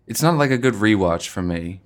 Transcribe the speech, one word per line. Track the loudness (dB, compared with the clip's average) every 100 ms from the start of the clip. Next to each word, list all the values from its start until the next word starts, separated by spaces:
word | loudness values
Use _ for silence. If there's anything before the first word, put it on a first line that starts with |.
| -12
It's | -2
not, | 0 2
like, | 2
a | 2
good | 0
rewatch | 2 2 4 2 0 -4
for | -6
me | -4 -4 -6 -12